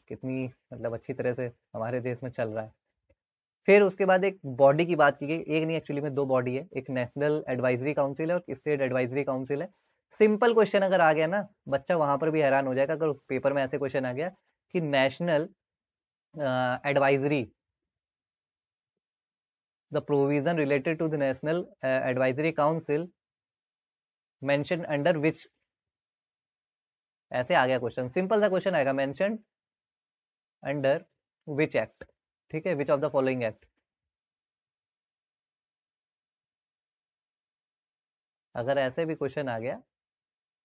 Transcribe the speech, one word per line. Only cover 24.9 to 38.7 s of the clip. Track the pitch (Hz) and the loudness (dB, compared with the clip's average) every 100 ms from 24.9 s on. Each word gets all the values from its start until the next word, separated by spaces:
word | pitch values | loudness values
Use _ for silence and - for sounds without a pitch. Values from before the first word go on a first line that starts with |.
| 147 151 160 | -2 0 2
which... | 156 156 - _ _ _ _ _ _ _ _ _ _ _ _ _ _ _ _ _ _ | 0 -2 -14 _ _ _ _ _ _ _ _ _ _ _ _ _ _ _ _ _ _
ऐसे | 127 127 170 | -6 0 2
आ | 127 | 2
गया | 127 | 0
क्वेश्चन, | 117 - 127 | -2 -6 -4
सिंपल | 180 190 214 | -2 0 2
सा | 208 | 2
क्वेश्चन | 185 196 170 | 0 0 0
आएगा, | 135 | 0
mentioned | 135 135 135 202 220 - _ _ _ _ _ _ _ _ _ _ _ | 0 -4 -2 -4 -4 -12 _ _ _ _ _ _ _ _ _ _ _
under | 135 143 135 160 - _ _ _ - | -8 -2 0 0 -4 _ _ _ -8
which | 143 156 131 | -4 -2 -2
act, | 110 _ - _ _ _ _ | -4 _ -20 _ _ _ _
ठीक | 156 185 | -8 -4
है, | 151 | -4
which | 143 | 0
of | 143 | 0
the | 147 | 0
following | 143 131 127 | 0 0 -2
act। | 113 - _ _ _ _ _ _ _ _ _ _ _ _ _ _ _ _ _ _ _ _ _ _ _ _ _ _ _ _ _ _ _ _ _ _ _ _ _ _ _ _ _ _ _ _ _ _ _ _ _ 123 | -4 -6 _ _ _ _ _ _ _ _ _ _ _ _ _ _ _ _ _ _ _ _ _ _ _ _ _ _ _ _ _ _ _ _ _ _ _ _ _ _ _ _ _ _ _ _ _ _ _ _ _ -8
अगर | 120 | -2